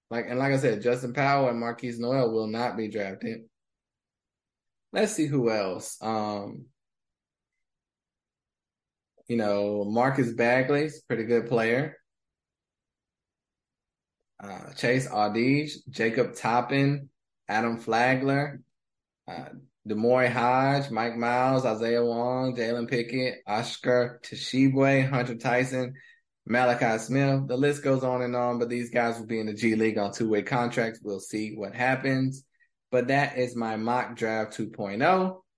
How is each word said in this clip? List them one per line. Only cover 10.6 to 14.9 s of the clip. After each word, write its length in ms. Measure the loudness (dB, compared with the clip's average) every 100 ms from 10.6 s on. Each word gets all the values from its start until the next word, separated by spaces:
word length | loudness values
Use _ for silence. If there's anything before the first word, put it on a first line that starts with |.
| 2 0 -2 -6
a 80 | -6
pretty 200 | -4 0
good 200 | 0 2
player. 500 | 2 2 0 -2 -8 _ _ _ _ _ _ _ _ _ _ _ _ _ _ _ _ _ _ _ _ _ _ _ -20
Uh, 300 | -16 -14 -14 -2
Chase 300 | 2